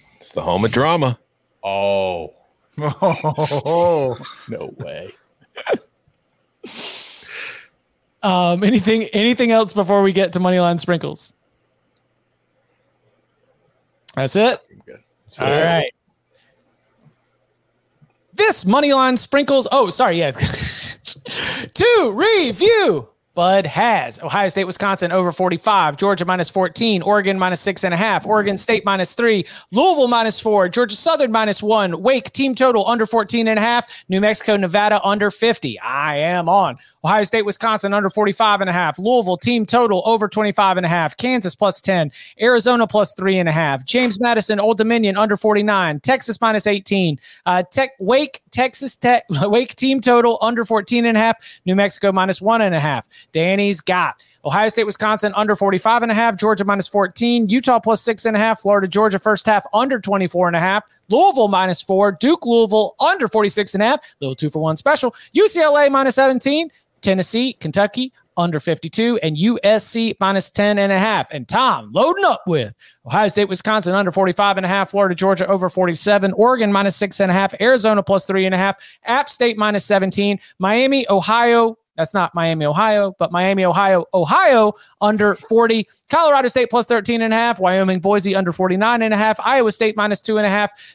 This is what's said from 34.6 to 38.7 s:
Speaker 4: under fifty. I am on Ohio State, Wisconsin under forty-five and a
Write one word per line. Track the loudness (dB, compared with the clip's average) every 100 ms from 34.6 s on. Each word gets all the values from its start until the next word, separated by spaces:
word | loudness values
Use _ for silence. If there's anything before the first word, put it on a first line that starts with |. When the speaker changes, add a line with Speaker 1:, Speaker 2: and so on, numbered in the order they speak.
| 2 0 2 2
Speaker 4:
under | 0 0 -2
fifty. | 0 -2 0 -4 -10
I | -8 -4 -2 -2
am | -2 0 2
on | 2 2 -4 _ _ 0
Ohio | 2
State, | 2 0
Wisconsin | -2 -2 -2 -2 0
under | 0 -2
forty-five | 0 -2 2 2 2
and |
a | 0